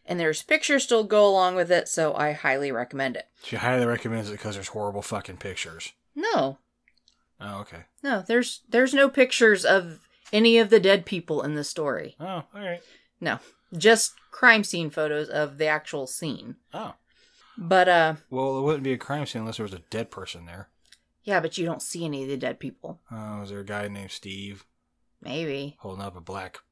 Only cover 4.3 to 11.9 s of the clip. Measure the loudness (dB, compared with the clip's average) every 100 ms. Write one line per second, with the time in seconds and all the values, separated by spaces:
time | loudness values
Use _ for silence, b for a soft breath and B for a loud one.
4.3 | -8 -10 -10 -10 -6 -4 -6 -6 -8 -8
5.3 | -12 -12 -10 -12 -12 -16 -18 _ -6 0
6.3 | 0 0 -6 _ _ _ _ _ _ _
7.3 | _ -12 -12 -14 -18 -20 _ -4 -4 0
8.3 | 0 0 -8 _ 2 4 6 6 6 4
9.3 | 6 6 6 4 4 2 -12 _ _ -2
10.3 | 4 8 8 8 8 8 4 2 -6 -2
11.3 | -4 -2 -4 -6 -4 -2